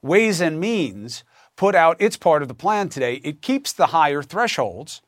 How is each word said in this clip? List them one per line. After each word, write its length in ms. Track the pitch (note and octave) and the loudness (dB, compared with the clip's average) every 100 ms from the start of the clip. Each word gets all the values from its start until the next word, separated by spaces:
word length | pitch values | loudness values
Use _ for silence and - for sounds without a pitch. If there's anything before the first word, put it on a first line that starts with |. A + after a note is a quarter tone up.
Ways 380 | C3 F#3 A3+ F3+ | 2 2 4 2
and 200 | E3+ D#3 | -2 -2
Means 640 | G3 A3+ C#3+ G2 A2 A#2+ _ _ _ - | -2 -2 -4 -6 -14 -16 _ _ _ -2
put 180 | G3 | 2
out 260 | F#3+ E3 E3+ | 4 4 4
its 160 | G3 - | -2 0
part 260 | F3+ D3+ | 2 2
of 60 | C#3 | 0
the 60 | |
plan 340 | B2 F#3 G#3 G3 | -6 -2 0 -2
today. 320 | C#3+ B2 B2+ | -2 -4 -4
It 180 | D3+ D3+ | -8 -10
keeps 300 | - C4+ C#4 | -4 -4 -4
the 140 | - E3 | 0 2
higher 360 | E3 D3+ C#3+ | 4 2 0
thresholds 800 | C#3 F3+ A#3 - A2+ F2+ D3+ - | -6 -4 -2 -2 -4 -6 -16 -18